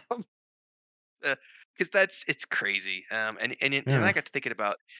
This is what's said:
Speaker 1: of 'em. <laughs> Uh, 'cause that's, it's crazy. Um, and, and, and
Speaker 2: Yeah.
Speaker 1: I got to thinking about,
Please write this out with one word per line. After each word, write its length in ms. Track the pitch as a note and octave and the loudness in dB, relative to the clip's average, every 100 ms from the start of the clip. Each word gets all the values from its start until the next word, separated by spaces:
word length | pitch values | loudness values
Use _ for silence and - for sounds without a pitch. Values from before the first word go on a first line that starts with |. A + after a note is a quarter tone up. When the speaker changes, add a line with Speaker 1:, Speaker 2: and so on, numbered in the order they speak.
| - | -6
Speaker 1:
of 80 | A#3+ | -8
'em. 60 | - | -8
<laughs> 40 | _ _ _ _ _ _ _ _ _ | _ _ _ _ _ _ _ _ _
Uh, 100 | C#3+ C3+ - - - - | -2 -2 -6 -20 -16 -6
'cause 100 | F#3 | 0
that's, 340 | G3+ F#3+ - - | 4 4 0 -4
it's 160 | - | -4
crazy. 640 | - - G2+ G2 F#2+ F#2 - | -2 -2 0 -2 -2 -8 -4
Um, 280 | A2 A2 G2+ | -4 -2 -2
and, 160 | A#2 B2+ | -4 0
and, 120 | C3+ | 0
and 120 | C#3 C3+ | 0 2
Speaker 2:
Yeah. 180 | C3+ | 4
Speaker 1:
I 80 | F#3 | 4
got 140 | F3+ - | 2 -2
to 60 | |
thinking 200 | C#3+ B2+ | -4 -4
about, 260 | A2+ G#2 - _ - | -2 -2 -2 _ -20